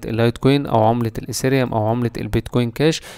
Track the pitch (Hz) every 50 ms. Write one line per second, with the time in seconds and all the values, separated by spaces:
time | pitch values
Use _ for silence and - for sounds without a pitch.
0 | - 113 113 110 117 120 117 - - 131 139 143 139 - - 113 107 110 117 120
1 | 117 113 110 107 - - - - - 131 131 135 127 117 113 110 107 107 113 123
2 | 120 117 - - - 107 107 120 - - - 127 120 117 110 - 139 160 156 -
3 | - - -